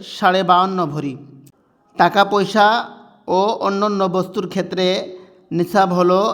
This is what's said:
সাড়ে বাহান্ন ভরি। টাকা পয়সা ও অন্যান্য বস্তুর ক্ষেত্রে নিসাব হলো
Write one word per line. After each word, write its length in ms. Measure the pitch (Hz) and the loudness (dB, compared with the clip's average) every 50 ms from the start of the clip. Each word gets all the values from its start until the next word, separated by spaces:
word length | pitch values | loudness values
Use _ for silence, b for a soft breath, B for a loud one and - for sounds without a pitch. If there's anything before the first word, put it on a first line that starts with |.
| 202 - - | -18 -16 -12
সাড়ে 260 | - 208 196 180 190 190 175 | 0 0 2 2 2 2 4
বাহান্ন 300 | 185 175 185 190 190 185 175 156 143 | 4 4 4 2 0 -4 -4 -4 -4
ভরি। 200 | 151 139 143 131 131 - - - - - _ _ _ _ _ _ _ _ _ _ - | -6 -8 -8 -10 -12 -16 -20 -20 -20 -20 _ _ _ _ _ _ _ _ _ _ 0
টাকা 240 | 175 175 175 202 196 190 | 0 2 4 2 2 2
পয়সা 360 | 208 208 196 190 - 220 208 208 220 240 - - - - - - _ _ _ - 175 185 | 2 -2 -2 0 2 4 4 4 4 0 -2 -6 -14 -20 -20 -20 _ _ _ -2 -2 0
ও 20 | 196 208 226 - - 196 | 0 0 -2 -2 -2 -4
অন্যান্য 340 | 202 196 202 214 202 196 196 190 175 | -2 0 -2 -2 0 0 -2 0 0
বস্তুর 300 | 185 180 185 - 220 185 175 - | -2 -4 -4 -4 -8 -8 -6 -4
ক্ষেত্রে 320 | 190 175 - - 185 185 180 185 185 190 - - B B B B B B _ | -6 -6 -4 -4 -2 0 0 0 -2 -6 -10 -14 B B B B B B _
নিসাব 380 | - 165 175 175 - 208 190 185 180 180 | -4 -4 -2 0 2 2 2 2 2 2
হলো 200 | 180 175 180 190 202 226 | 2 4 4 2 2 0